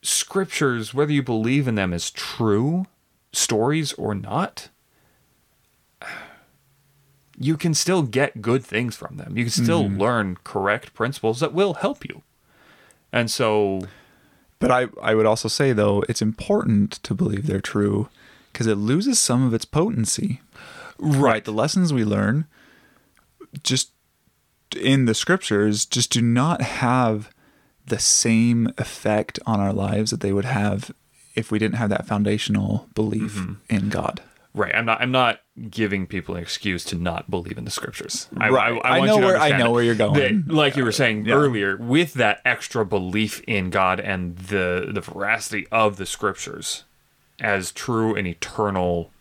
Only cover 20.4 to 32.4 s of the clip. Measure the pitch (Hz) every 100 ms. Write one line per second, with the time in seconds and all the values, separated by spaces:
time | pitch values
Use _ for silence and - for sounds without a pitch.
20.4 | _ - - - - - - 139 139 110
21.4 | 107 107 139 190 175 135 107 101 101 135
22.4 | 156 _ - _ _ _ _ _ _ _
23.4 | - - - 131 - _ _ _ _ _
24.4 | _ _ _ - 123 135 123 110 - 185
25.4 | - 104 107 104 - - 123 123 117 120
26.4 | 147 170 120 - 120 127 120 107 107 _
27.4 | _ _ _ _ - 107 - - 117 113
28.4 | 117 117 113 - - - 107 107 - -
29.4 | - 107 98 98 98 101 107 - 98 101
30.4 | 98 131 104 98 - - _ _ _ -
31.4 | 110 107 107 104 110 104 - 104 101 104